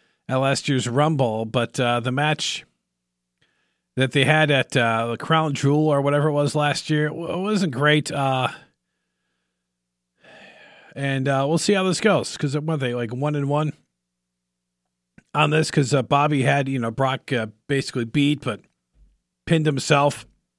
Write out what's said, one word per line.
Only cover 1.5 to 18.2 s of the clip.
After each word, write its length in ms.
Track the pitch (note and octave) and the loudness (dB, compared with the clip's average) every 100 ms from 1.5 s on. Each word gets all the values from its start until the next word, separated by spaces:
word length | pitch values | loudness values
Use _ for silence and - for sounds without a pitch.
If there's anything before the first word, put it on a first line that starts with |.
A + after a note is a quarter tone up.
| B2 A#2 - | -2 -2 0
uh, 220 | A#2+ A#2+ | 0 0
the 100 | A#2+ | -2
match 540 | C3 D3+ D3+ - - - _ _ _ _ _ _ _ _ _ _ _ _ - | -2 -2 -2 -4 -8 -12 _ _ _ _ _ _ _ _ _ _ _ _ -2
that 160 | C3 | 0
they 140 | C#3+ C3 | 2 2
had 260 | D#3 D3+ | 4 4
at, 240 | C3+ - C3 | 2 0 0
uh, 320 | A#2 A2+ A#2 | 0 0 -2
the 100 | A#2 | -4
Crown 360 | - D#3+ D#3 | 0 0 0
Jewel 340 | C3+ C#3 D3 D#3 | 0 0 2 2
or 140 | C#3 | 2
whatever 260 | C#3 C#3+ D3 | 2 0 0
it 60 | |
was 200 | D3 C#3+ | 0 0
last 360 | D3+ D3 C3+ - | 0 0 -2 -2
year, 180 | D3+ D3+ | 0 -2
w-, 340 | - E3+ F3 | -4 -6 -4
wasn't 320 | G3 G#3 F#3 | -2 -2 -2
great. 380 | A#2+ D3 D3+ C#3+ | 0 2 2 0
Uh, 380 | C#3+ C3+ C3 B2 - - _ _ _ _ _ _ _ _ _ _ _ _ _ _ _ - - - - - - - | -2 -2 -2 -4 -6 -20 _ _ _ _ _ _ _ _ _ _ _ _ _ _ _ -20 -20 -20 -20 -20 -20 -18
and, 340 | - C#3 C3+ C3+ | -8 -4 -2 0
uh, 180 | C3+ C#3 | 0 0
we'll 100 | E3 | 0
see 160 | - | 2
how 100 | G3 | 2
this 180 | F#3 E3+ | 2 2
goes, 340 | A3 D3+ - - | 2 2 0 -4
'cause 200 | D3 D3 | -4 -4
it, 80 | |
what, 180 | D#3 D#3 | -4 -4
they, 120 | B2+ | -4
like, 200 | A#2+ A#2 | -4 -6
one 220 | B2 D3 D3 | -4 -4 -2
and 120 | C#3 | -2
one 240 | D3 D#3 - _ _ _ _ _ _ _ _ _ _ _ _ _ _ _ | 0 -2 -6 _ _ _ _ _ _ _ _ _ _ _ _ _ _ _
on 160 | D3+ D3+ | -2 2
this, 220 | D#3 D3+ | 2 0
'cause, 220 | D#3 C3 | 0 2
uh, 100 | C#3+ | 2
Bobby 400 | A#2 C#3+ D3 D3 | 2 2 2 2
had, 240 | C3 C#3+ C3+ | 2 2 0
you 100 | C3+ | -2
know, 140 | A#2 | -4
Brock, 400 | A#2 C3+ C3 - | 0 -2 -2 -2
uh, 160 | B2 A2 - - | -4 -4 -8 -4
basically 360 | C3+ C3+ C3 | -2 -2 -4
beat, 380 | A#2 D3 | -2 2